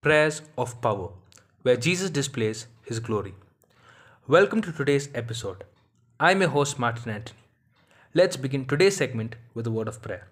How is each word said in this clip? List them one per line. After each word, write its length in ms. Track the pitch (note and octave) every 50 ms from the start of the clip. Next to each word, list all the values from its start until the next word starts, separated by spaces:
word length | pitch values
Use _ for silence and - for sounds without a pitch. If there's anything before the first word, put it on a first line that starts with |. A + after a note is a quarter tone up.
| -
Prayers 380 | D3 D#3 D3+ D3+ D#3 D3+ - - - - -
of 240 | B2 A2+ - -
Power, 300 | - A#2+ G#2+ G2+ F#2 F2 - - _ _ _ - _ _ _ _
where 160 | _ B2+ B2 A#2+
Jesus 320 | A#2+ D#3+ F3+ F3+ F#3+ F#3+
displays 560 | D#3 C#3+ C#3 C#3 - - A2+ G#2+ A2 - - - - _ _
his 160 | - A#2 A2+
glory. 360 | A2+ - A2+ G#2 F#2+ G2 F#2 - _ _ _ _ _ _ _ _ _ - - - - - _ _ _ -
Welcome 360 | C3+ E3+ G3+ G3+ - A3 G#3+
to 80 | F3+
today's 380 | D#3+ - C#3+ C3+ C#3+ C#3 C#3+ - -
episode. 500 | A#2+ A#2 A#2 A#2 - - G2+ F#2 - - - _ _ _ _ _ _ _ _ _ _
I'm 220 | D3 E3 F#3+ F#3+
your 80 | F#3+ E3
host, 300 | C3 C#3+ C#3+ C#3 - -
Martin 320 | B2 A#2 A#2 A#2 - A2+
Anthony. 260 | G#2+ G#2 A2 - - _ _ _ _ _ _ _ _ _ _ _ _ _ _ _ _
Let's 200 | D#3+ F3+ F#3+ F#3
begin 300 | C3+ B2+ C3+ C3+ C#3 C3
today's 320 | C3 C#3+ C#3+ F3+ G3 G3 -
segment 380 | D3 B2 A#2 A2+ A2 A2+ - - - - _
with 140 | A#2 A2+ A#2
a 20 |
word 180 | A2 A2 A2 A2
of 140 | G#2+ -
prayer. 260 | - - G2 F2 - -